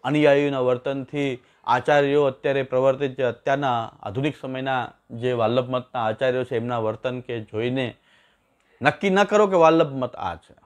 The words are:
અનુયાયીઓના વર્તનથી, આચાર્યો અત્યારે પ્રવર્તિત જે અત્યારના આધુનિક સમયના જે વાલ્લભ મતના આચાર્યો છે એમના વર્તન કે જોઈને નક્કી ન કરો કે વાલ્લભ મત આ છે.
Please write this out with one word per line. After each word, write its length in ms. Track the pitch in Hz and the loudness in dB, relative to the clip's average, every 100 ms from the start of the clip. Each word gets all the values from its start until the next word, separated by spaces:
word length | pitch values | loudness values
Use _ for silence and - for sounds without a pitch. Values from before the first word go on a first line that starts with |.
અનુયાયીઓના 560 | - 147 151 143 143 139 | -2 2 4 4 2 0
વર્તનથી, 840 | 127 123 131 139 127 147 139 123 _ _ - | 0 0 -2 -6 -6 -4 -4 -6 _ _ -2
આચાર્યો 580 | 123 120 147 143 143 | 0 4 4 4 4
અત્યારે 400 | 139 131 143 139 | 2 0 -2 -2
પ્રવર્તિત 540 | 131 127 135 131 139 127 | 0 2 2 2 -2 -2
જે 60 | |
અત્યારના 680 | 127 113 - 139 143 120 113 - | -4 -2 -2 0 0 -2 -4 -10
આધુનિક 340 | - 104 147 143 | -10 -4 -4 -4
સમયના 540 | 135 131 135 131 117 - _ | -10 -8 -4 -4 -6 -12 _
જે 220 | 117 123 | -6 -2
વાલ્લભ 360 | 123 113 123 123 | 0 2 2 0
મતના 360 | 127 120 127 113 | -4 -6 -4 -4
આચાર્યો 380 | 110 131 127 | 0 0 0
છે 120 | 123 120 | -2 -4
એમના 240 | 120 120 | -4 -4
વર્તન 420 | 110 107 131 127 | -4 -4 -6 -8
કે 200 | 123 120 | -8 -10
જોઈને 540 | 104 107 120 131 123 - _ _ _ _ _ _ _ _ | -8 -4 -2 -2 -4 -8 _ _ _ _ _ _ _ _
નક્કી 280 | 143 147 196 | -2 0 0
ન 140 | 185 | 2
કરો 240 | 202 208 208 | 2 2 2
કે 80 | 185 | 4
વાલ્લભ 380 | 160 165 156 | 4 4 0
મત 220 | 135 123 - | -2 -8 -8
આ 200 | 95 85 | -10 -10
છે. 200 | _ - | _ -20